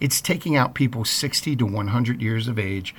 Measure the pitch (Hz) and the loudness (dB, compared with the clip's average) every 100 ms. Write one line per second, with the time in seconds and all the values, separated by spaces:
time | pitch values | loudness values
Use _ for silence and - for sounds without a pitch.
0 | 143 - - 180 - 147 123 - 135 120 | 0 0 0 -2 2 2 2 2 0 0
1 | 113 - 143 - - 139 110 101 101 120 | -2 -2 0 -2 0 0 0 0 0 0
2 | 120 120 110 113 113 113 95 98 92 | 0 0 0 0 -2 -2 -2 -2 -6